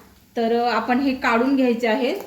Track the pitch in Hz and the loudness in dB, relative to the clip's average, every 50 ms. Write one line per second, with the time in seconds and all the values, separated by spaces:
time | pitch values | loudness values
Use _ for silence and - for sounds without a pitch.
0 | - - - - - _ - 233 226 226 233 233 233 240 220 226 220 247 247 262 | -20 -20 -20 -20 -20 _ -6 -2 -2 0 0 0 0 0 0 0 0 0 0 0
1 | 277 277 254 - - 247 226 226 254 269 277 262 262 247 226 233 247 226 214 269 | 0 0 -2 -2 -2 0 0 2 2 2 2 2 2 2 0 0 0 0 0 0
2 | 247 277 381 403 - | 0 -2 -4 -6 -8